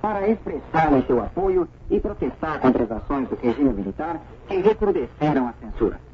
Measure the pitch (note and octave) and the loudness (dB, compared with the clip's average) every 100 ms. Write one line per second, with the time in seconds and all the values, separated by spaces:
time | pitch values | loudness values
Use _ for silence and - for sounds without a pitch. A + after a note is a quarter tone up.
0 | G#3 G3+ G3 A3+ - D3+ - D#3+ D#3 C#3 | -2 0 0 0 -2 -10 -2 2 4 4
1 | B2+ B2 G2+ - F#3+ F#3 E3 - - G3+ | 4 0 0 -2 2 2 0 -6 -2 -2
2 | C#3+ C3+ C#3 - D#3+ D3 C3 A#2 A2+ A2 | 0 -4 -6 -4 -6 2 2 4 0 -4
3 | - C#3+ B2 - B2 A#2 C#3 G#2 G2 - | -4 -4 -4 -2 -2 2 0 0 -6 -6
4 | D#3+ D#3+ - - - G3 G3 G#3+ G#3 E3+ | -6 -6 -10 -20 -4 2 2 4 2 0
5 | A#2+ - D3+ D3 B2 A#2 A2 - G#2+ E2+ | -2 -2 0 2 0 -6 -12 -2 -2 -2
6 | - | -14